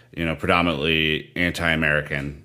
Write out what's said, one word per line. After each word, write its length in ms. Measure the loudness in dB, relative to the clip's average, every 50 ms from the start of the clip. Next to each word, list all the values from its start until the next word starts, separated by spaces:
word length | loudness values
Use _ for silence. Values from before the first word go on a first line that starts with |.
| -20 _ -8
you 80 | -4 -4
know, 100 | -4 -4
predominantly 960 | -2 0 2 4 4 4 2 0 0 0 2 2 2 2 2 0 -2 -4 -6 -4
anti-American. 1080 | -2 -2 -2 -2 0 0 0 0 2 2 2 2 0 0 -2 -6 -6 -6 -8 -10 -12 -16